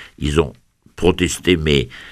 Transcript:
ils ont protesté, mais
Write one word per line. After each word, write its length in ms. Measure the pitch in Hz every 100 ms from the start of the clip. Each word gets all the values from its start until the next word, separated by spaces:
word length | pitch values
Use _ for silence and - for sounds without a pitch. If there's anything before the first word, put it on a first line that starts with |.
| - -
ils 200 | 73 73
ont 140 | 65 - _ _ _ -
protesté, 600 | 87 87 87 - 85 85
mais 320 | 76 71 60 - -